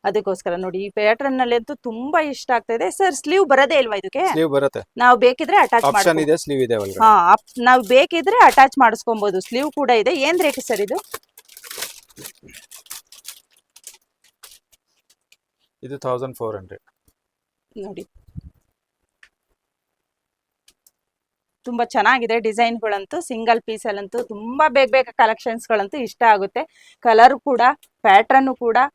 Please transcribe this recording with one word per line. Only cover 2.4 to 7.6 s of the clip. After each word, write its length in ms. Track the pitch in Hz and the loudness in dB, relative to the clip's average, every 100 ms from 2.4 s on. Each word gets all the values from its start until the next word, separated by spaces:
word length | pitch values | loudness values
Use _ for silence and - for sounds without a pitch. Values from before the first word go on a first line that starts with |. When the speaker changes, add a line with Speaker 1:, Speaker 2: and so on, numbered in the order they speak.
| - | -4
Speaker 1:
ಆಗ್ತಾ 240 | 233 - | -4 -4
ಇದೆ. 160 | - 370 | -4 -4
ಸರ್, 240 | - 381 | -2 -2
ಸ್ಲೀವ್ 320 | 277 285 370 330 | -2 -2 0 2
ಬರೋದೇ 320 | 269 277 311 | 2 4 2
ಇಲ್ವಾ 180 | 220 202 | 0 -6
ಇದಕ್ಕೆ? 360 | 190 277 381 | -8 -4 -2
Speaker 2:
ಸ್ಲೀವ್ 180 | 156 160 | -2 0
ಬರುತ್ತೆ. 300 | 139 139 - - - | 0 -2 -4 -12 2
Speaker 1:
ನಾವು 220 | 247 247 | 4 6
ಬೇಕಿದ್ರೆ 380 | 247 254 262 403 | 4 0 0 2
ಅಟ್ಯಾಚ್ 280 | 226 233 | 4 2
Speaker 2:
ಆಪ್ಷನ್ 220 | 233 214 185 | 2 2 2
Speaker 1:
ಮಾಡ್ಕೊ-, 160 | 160 | 0
Speaker 2:
ಇದೆ, 140 | 151 160 | 0 -2
ಸ್ಲೀವ್ 260 | - 139 | -2 -4
ಇದೆ 120 | 123 | -2
ಒಳಗಡೆ. 280 | 113 98 95 | -2 -4 2
Speaker 1:
ಹಾ, 300 | 220 208 175 | 4 6 4
ಅಪ್-, 320 | 214 _ - | 2 _ -2